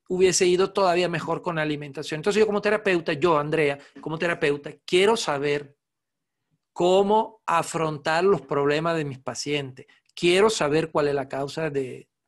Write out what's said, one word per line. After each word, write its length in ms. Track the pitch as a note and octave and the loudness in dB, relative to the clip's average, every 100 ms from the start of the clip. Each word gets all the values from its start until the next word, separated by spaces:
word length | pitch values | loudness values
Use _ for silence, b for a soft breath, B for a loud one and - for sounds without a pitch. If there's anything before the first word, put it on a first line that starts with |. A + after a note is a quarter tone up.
| - | -6
hubiese 360 | F#3 F#3 E3 F#3 | 2 4 4 2
ido 260 | F3+ F#3+ | 2 0
todavía 380 | G3+ F#3 F3 F3 | 0 2 2 0
mejor 320 | E3 - D#3+ | -2 -4 -6
con 160 | F3+ D#3+ | -4 -4
la 60 | |
alimentación. 560 | D3+ D3 D3 D#3 D3 D#3 | -4 -4 -8 -12 -8 -4
Entonces 200 | G3+ G3 | 0 2
yo 80 | G#3+ | 2
como 140 | G3+ | 2
terapeuta, 520 | G#3 G#3 G3+ F3 E3+ | 0 0 0 0 0
yo, 240 | D3+ F3+ D3+ | 0 2 2
Andrea, 400 | D3 D#3+ D3 C#3 B B | 0 0 0 -2 B B
como 160 | D#3 D#3+ | -10 -4
terapeuta, 540 | F3 E3 D3 C#3+ D3+ - - | -4 -2 -2 -2 -8 -18 0
quiero 320 | F3+ G3+ A3+ | 2 4 2
saber 600 | - C#3+ C#3+ D3 C#3+ _ _ _ _ _ _ _ _ _ _ | -2 -2 -2 -4 -6 _ _ _ _ _ _ _ _ _ _
cómo 720 | - F3 F#3 G3 A3 A3 - - | -2 4 4 4 2 0 -6 -2
afrontar 800 | E3+ D#3+ E3 D#3+ D3 D#3+ D#3+ | -2 -2 -2 -4 -4 -2 2
los 180 | F#3+ E3+ | 2 0
problemas 540 | - C#3+ C#3+ D3 E3 E3 | 0 -2 0 0 0 -2
de 100 | C#3+ | -4
mis 140 | C3 | -8
pacientes. 640 | - A#2 D3 D3 C3+ B2+ - b b - | -10 -8 -6 -6 -6 -14 -20 b b -2
Quiero 340 | E3+ F3+ A3 | 2 4 4
saber 420 | A3 D3 D#3 D#3+ | 2 0 0 0
cuál 180 | D#3+ D3 | 0 0
es 60 | C#3+ | -2
la 120 | C3 | -4
causa 420 | C3+ C#3 D#3+ D#3+ | -6 -8 -6 -6
de 380 | C#3 B2+ - - _ | -4 -6 -10 -20 _